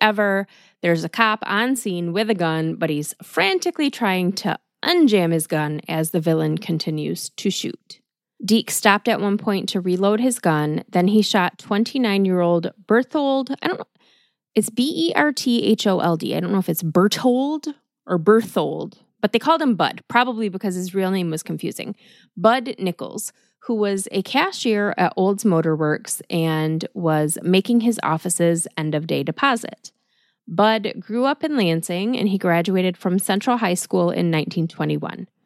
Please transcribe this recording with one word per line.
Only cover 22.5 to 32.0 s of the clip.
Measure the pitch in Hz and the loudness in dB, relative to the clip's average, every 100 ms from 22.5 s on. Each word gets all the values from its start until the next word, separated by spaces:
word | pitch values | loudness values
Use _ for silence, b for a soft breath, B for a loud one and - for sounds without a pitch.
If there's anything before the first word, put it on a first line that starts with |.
| 254 247 - | 2 -2 -4
Nichols, | 185 - - 214 - _ _ _ | -4 -4 -10 -10 -14 _ _ _
who | - | -4
was | 220 202 196 - | -2 0 -2 -2
a | 190 | -4
cashier | 190 269 370 - 240 208 208 - | -2 0 0 -2 0 0 0 0
at | 180 | 0
Olds | - 190 202 | 2 0 2
Motorworks | 214 165 160 156 151 151 - - - | 2 2 2 2 0 -2 -4 -10 -4
and | 165 165 156 156 160 - | -2 0 0 0 -2 -4
was | - 165 156 151 - | -2 0 2 0 -2
making | 175 185 196 240 | 2 2 4 2
his | 226 220 | 2 0
office's | - 160 180 175 170 165 - - | 0 -2 -2 0 2 2 -2 -6
end-of-day | 156 151 165 139 | -2 -2 -2 -4
deposit. | 139 - 277 233 - - - _ _ _ _ _ - | -2 -2 0 0 -6 -14 -20 _ _ _ _ _ -6
Bud | 165 214 220 202 - | 2 2 2 -2 -8
grew | - 226 269 | -6 -2 0
up | 294 | -2
in | 311 285 | -2 0
Lansing, | 175 165 165 175 | 2 0 -2 -4